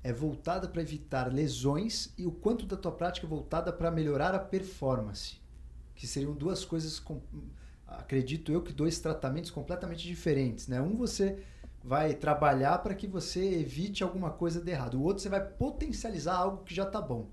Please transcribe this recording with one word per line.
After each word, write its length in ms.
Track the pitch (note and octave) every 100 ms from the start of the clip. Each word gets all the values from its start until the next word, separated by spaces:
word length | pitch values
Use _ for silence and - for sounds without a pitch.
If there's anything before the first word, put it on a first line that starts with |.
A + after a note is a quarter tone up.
é 80 | B2+
voltada 560 | A#2 D3+ C3 - F3+ F#3
pra 140 | E3+
evitar 500 | D3+ D3+ - C3+ B2+
lesões 800 | C3+ D3 A#2+ C3+ D3 A3+ - - -
e 80 | F3+
o 60 |
quanto 340 | D#3+ G#3 A#3+ F#3+
da 100 | F#3+
tua 160 | E3+
prática 360 | D#3 F3 F3+ D#3+
é 20 |
voltada 420 | D#3 - D#3+ E3+
pra 200 | E3+ E3
melhorar 420 | D#3+ D#3 C#3 E3
a 60 | F#3+
performance? 1000 | - F#3+ F#3 - C3+ B2 G#2+ G#2 - - - - - - -
Que 140 | - A#2+
seriam 260 | C#3+ C#3+
duas 320 | C#3+ D#3 F#3 -
coisas, 340 | E3 D#3+ D3+
com-, 220 | - C#3 - - C#3+ - - - -
acredito 640 | - - C3+ B2+ D#3 D3+
eu, 100 | D#3+
que 120 | -
dois 260 | C3+ D#3 D#3+
tratamentos 520 | D#3+ D#3 C3 D3 E3
completamente 540 | D3 C3 F3+ F#3 E3 F3
diferentes, 600 | E3+ E3+ C#3 C3 G#2+ -
né? 140 | B2
Um, 160 | D3+ A3+
você 460 | A#3 - G3 G3 - - - -
vai 300 | B2 C#3 D#3
trabalhar 680 | D3 D3+ D3 D3 C3+ C#3 F3
pra 160 | G#3 G3
que 120 | G3
você 520 | F#3 E3 F3+ F#3+ F3
evite 440 | C#3 C3 G3+ G3
alguma 280 | F#3 F#3 E3+
coisa 280 | - E3+ E3
de 120 | E3+
errado. 240 | D#3 A#2+ B2+
O 80 |
outro, 180 | D#3 G3+
você 80 | G3+
vai 100 | G3
potencializar 920 | G3 - C4 - D#4 - A3+ F3+ D3 F3+
algo 280 | F#3+ F#3+
que 100 | -
já 120 | F3 G3
tá 140 | G#3+
bom. 300 | D#3 A#2 G#2+